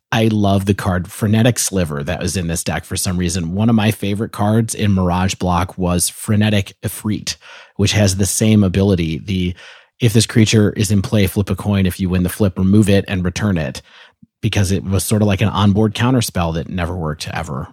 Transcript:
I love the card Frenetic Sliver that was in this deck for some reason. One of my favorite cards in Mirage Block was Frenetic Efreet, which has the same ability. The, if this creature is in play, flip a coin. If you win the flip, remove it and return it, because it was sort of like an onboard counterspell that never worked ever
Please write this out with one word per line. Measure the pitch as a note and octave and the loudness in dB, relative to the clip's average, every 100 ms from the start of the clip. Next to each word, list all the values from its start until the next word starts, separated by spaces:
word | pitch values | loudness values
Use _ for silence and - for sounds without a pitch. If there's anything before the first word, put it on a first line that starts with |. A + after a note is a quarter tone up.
| _ | _
I | A#2+ A2+ | 0 2
love | G#2+ G2+ G2 G2 | 2 2 2 2
the | |
card | G2 G#2 F2+ E2+ | 0 0 -4 -4
Frenetic | - G#2 A2 A#2+ A#2 | -4 0 2 2 2
Sliver | - F#2+ D#2+ D2 | -2 -2 -2 -4
that | C#2+ E2+ | -6 -4
was | F2 F#2+ | -4 -4
in | E2 | -4
this | E2 | -4
deck | - D#2 | -4 -6
for | - F#2 | -6 -6
some | G2 F2+ | -4 -2
reason. | F2 F#2 E2 | -2 -2 -4
One | F#2+ A2+ | 0 2
of | |
my | A2+ G#2+ | 2 2
favorite | - G2+ G2+ G#2+ | 0 -4 -4 -6
cards | - G#2 A2 A2+ | -2 0 0 0
in | - G2+ | -2 0
Mirage | F#2+ F2+ F2+ F#2+ | 2 2 0 -2
Block | - F#2 F2 F2+ - | -2 -2 -2 -2 -4
was | F2+ F2 - | -2 0 -2
Frenetic | - - G#2 G#2+ G#2 F#2+ - | -6 -2 0 2 0 -2 -8
Efreet, | - - G#2+ F#2+ - - - - - - | -10 -6 -6 -4 -6 -10 -16 -20 -16 -2
which | G2 | 0
has | G#2 G2+ F#2 | 4 2 2
the | F#2+ | -2
same | - A2 G#2+ | 0 4 4
ability. | F#2+ F#2+ G2 F2+ E2 D#2 | 4 2 2 2 0 -4
The, | F#2+ F#2+ F2+ F2+ - - _ _ | -4 -4 -4 -6 -14 -20 _ _
if | A#2+ | 2
this | A2+ - | 2 2
creature | A#2+ G#2+ A2 G#2 | 2 4 4 2
is | - G#2 | 2 0
in | G#2 | 0
play, | F#2 G#2+ G2 | 2 0 2
flip | G#2+ F#2 | 0 -2
a | F#2+ | -2
coin. | G#2 G2 F#2 | 0 0 0
If | - | 0
you | F#2 | -2
win | F#2 | 0
the | F2+ | -2
flip, | - G2+ F#2 | 0 -2 2
remove | F#2+ G#2 G2+ | 4 4 6
it | G2 - | 2 2
and | F#2+ | -4
return | F2 - G#2+ F2 | -4 -2 -2 0
it, | C#2 - - - - _ _ _ | -2 -8 -18 -20 -20 _ _ _
because | G#2+ G2+ F#2 | -4 0 0
it | F#2+ | 0
was | F#2+ F#2+ | 0 -2
sort | - G#2+ | 0 0
of | G#2 | 2
like | F#2 | 2
an | F#2+ | 0
onboard | F#2 G2+ G2 A2 | 2 4 4 2
counterspell | - A#2+ C3 - F#2 E2+ | 2 0 0 0 -2 -2
that | E2 - | -4 -6
never | F2+ E2+ F2+ | -6 -4 -4
worked | D#2 D#2 - | -6 -6 -8
ever | E2 E2+ C2+ - | -8 -8 -8 -10